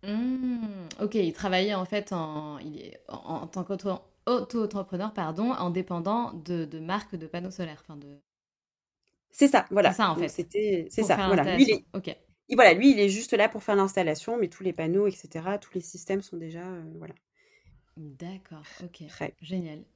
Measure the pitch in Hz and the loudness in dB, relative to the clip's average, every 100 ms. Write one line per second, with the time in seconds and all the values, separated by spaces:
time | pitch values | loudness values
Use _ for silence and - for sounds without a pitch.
0 | 196 214 247 262 254 240 220 196 170 - | -4 -4 -2 -2 -2 -4 -6 -10 -12 -6
1 | 214 220 175 165 202 185 196 202 185 208 | -2 0 0 -2 0 2 2 0 -2 -4
2 | 208 185 156 151 151 147 151 147 - - | -4 -4 -4 -6 -10 -12 -12 -14 -16 -18
3 | - - - 160 170 190 175 196 202 185 | -16 -16 -10 -10 -8 -8 -6 -4 -4 -6
4 | - _ - 247 - 233 214 202 190 180 | -8 _ 0 0 0 -2 -2 -4 -6 -4
5 | 208 208 160 156 226 262 180 175 185 175 | -4 -4 -4 -2 -2 0 -2 -2 -4 -4
6 | 170 226 240 175 156 175 156 160 160 196 | -2 -2 -2 -8 -6 -4 -4 -8 -6 -6
7 | 208 180 160 175 180 185 170 151 _ 151 | -6 -12 -10 -10 -10 -8 -10 -10 _ -18
8 | 143 143 _ _ _ _ _ _ _ _ | -18 -20 _ _ _ _ _ _ _ _
9 | _ _ _ - 277 240 - 196 185 185 | _ _ _ 4 6 6 2 4 4 4
10 | 202 165 175 - 170 202 214 190 160 - | 2 2 -2 -4 -4 -2 0 0 -2 -2
11 | 214 - 190 190 - 185 269 214 - 208 | 2 2 4 4 4 4 4 4 -2 -10
12 | - - _ _ _ 226 226 170 269 233 | -10 -14 _ _ _ 8 10 10 8 8
13 | 202 196 240 226 214 220 - 202 196 190 | 6 2 0 4 4 2 0 2 2 2
14 | 170 151 - 240 185 - 190 170 160 185 | 0 0 -4 -2 -2 -2 -6 -2 0 2
15 | 208 190 - 165 170 202 - 185 165 180 | 0 -2 -12 -8 -6 -6 -6 -10 -10 -18
16 | - 196 196 180 160 165 180 180 160 160 | -6 -6 -6 -12 -12 -12 -12 -14 -14 -16
17 | 165 - _ _ _ _ _ _ _ - | -18 -20 _ _ _ _ _ _ _ -18
18 | 151 135 175 190 185 156 151 - 180 - | -18 -14 -14 -14 -16 -20 -20 -18 -18 -16
19 | 151 - 156 - 156 185 170 151 - | -20 -12 -12 -12 -8 -6 -6 -10 -18